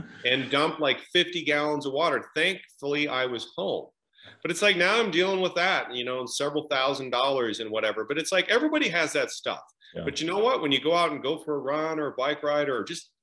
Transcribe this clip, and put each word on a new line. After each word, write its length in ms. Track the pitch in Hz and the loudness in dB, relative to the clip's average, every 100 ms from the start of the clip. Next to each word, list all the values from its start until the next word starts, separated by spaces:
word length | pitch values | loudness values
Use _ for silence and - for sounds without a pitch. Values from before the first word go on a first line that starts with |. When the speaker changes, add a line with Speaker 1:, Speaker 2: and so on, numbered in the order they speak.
| - - 123 | -12 -4 0
Speaker 1:
and 240 | 131 127 | 0 2
dumped, 300 | 139 160 156 | 2 2 2
like, 220 | 143 127 - | 0 0 0
fifty 320 | 175 175 175 | 0 2 -2
gallons 420 | 147 147 151 147 139 | 0 0 2 -2 -2
of 60 | |
water. 320 | 135 165 131 - | 0 2 0 -2
Thankfully, 760 | 156 175 185 - - 143 147 147 | 0 0 0 -10 -10 -4 0 0
I 160 | 127 127 | 0 -2
was 260 | 120 - - | -2 -8 -6
home. 300 | 190 101 - _ _ _ - - | -4 -4 -6 _ _ _ -20 -10
But 100 | 165 | -6
it's 100 | 175 | 2
like, 160 | 208 180 | 4 4
now 200 | 180 220 | 4 4
I'm 140 | 220 | 2
dealing 300 | 160 190 190 | 2 2 2
with 140 | 180 170 | 0 2
that, 380 | 180 165 - | 2 2 -2
you 120 | 123 123 | -6 -4
know, 160 | 127 | -4
and 80 | 123 | -4
several 400 | - 143 147 147 | -2 -2 -2 -2
thousand 400 | 139 135 135 131 | 0 0 0 -2
dollars 500 | 120 135 135 117 104 | 0 2 2 0 -2
and 100 | 110 | -4
whatever. 360 | 107 107 104 110 | 0 0 0 -2
But 120 | 143 | -2
it's 140 | 156 | 0
like, 180 | 185 175 | 0 4
everybody 380 | 226 302 302 247 | 2 4 2 0
has 240 | 170 151 | 0 0
that 180 | 147 123 | 0 -2
stuff. 280 | - 123 - - _ - | -4 -6 -6 -10 _ -16
Speaker 2:
Yeah. 100 | - 82 | -8 -6
Speaker 1:
But 160 | 139 | -4
you 40 | 160 | -2
know 120 | 196 | 0
what? 220 | 226 262 | 2 2
When 100 | 151 | 2
you 80 | 135 | 2
go 160 | 147 170 | 2 2
out 160 | 170 | 2
and 100 | 143 | 0
go 160 | 127 160 | -4 -4
for 160 | 156 147 | -4 -4
a 40 | |
run 400 | 131 151 160 156 | -2 -2 -2 -2
or 80 | 143 | -4
a 60 | |
bike 280 | - 135 147 | -2 -2 0
ride 260 | 147 147 143 | 0 0 2
or 160 | 123 95 | 0 -4
just 260 | - - _ | -8 -12 _